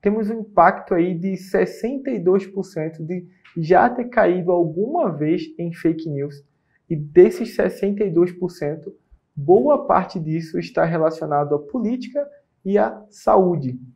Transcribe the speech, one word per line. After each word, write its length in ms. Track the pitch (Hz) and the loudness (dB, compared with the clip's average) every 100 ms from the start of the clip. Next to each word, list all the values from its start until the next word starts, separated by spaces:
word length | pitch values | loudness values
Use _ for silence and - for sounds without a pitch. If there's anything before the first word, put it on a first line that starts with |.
temos 300 | 202 214 208 | 0 0 -2
um 100 | 226 | -6
impacto 540 | 208 - 170 196 - | -2 4 4 4 -2
aí 200 | 185 175 | 0 0
de 220 | 170 190 190 | 0 -4 -6
sessenta 720 | - 190 180 - 226 277 277 | -2 0 0 -2 -6 -6 -6
e 80 | 226 | -2
dois 280 | 170 190 190 | 2 2 0
por 180 | 202 | -10
cento 400 | 185 - 156 160 | -8 -8 -8 -8
de 220 | 156 180 175 _ _ | -8 -8 -10 _ _
já 320 | - 156 180 240 | -8 2 4 4
ter 140 | 247 | 0
caído 460 | 240 - 185 180 170 | -4 2 2 2 0
alguma 640 | 175 165 156 220 339 262 | 0 0 -2 -2 0 -2
vez 300 | 147 151 175 - - | -2 -2 -2 -4 -8
em 120 | 170 | -8
fake 340 | 165 165 160 165 | -2 -2 -2 -6
news. 340 | 139 147 143 _ _ _ _ _ | -6 -6 -10 _ _ _ _ _
E 80 | 156 | -6
desses 580 | 151 - 180 - 233 | 2 6 6 6 -8
sessenta 480 | - 190 180 196 202 | -2 -4 -2 -4 -2
e 80 | 208 | 0
dois 220 | 165 180 | 2 0
por 180 | 175 180 | 0 -8
cento, 440 | - 147 156 - - _ - _ - | -6 -6 -6 -12 -18 _ -20 _ -10
boa 500 | 143 196 269 285 - | 4 4 6 0 2
parte 320 | 170 180 185 | 0 0 -8
disso 400 | 156 160 160 180 | -4 -6 -4 -8
está 280 | 170 - 165 | -6 -2 0
relacionado 680 | 165 160 160 156 143 147 | 2 0 -2 -2 -2 0
à 40 | 147 | -2
política 680 | - 254 214 254 - 285 285 - _ _ | -4 -4 -4 -4 -6 -8 -8 -12 _ _
e 140 | 190 202 | -2 0
à 240 | 220 220 - | 0 -4 -20
saúde. 680 | - - 208 185 170 131 123 - | -6 2 4 4 0 -4 -8 -14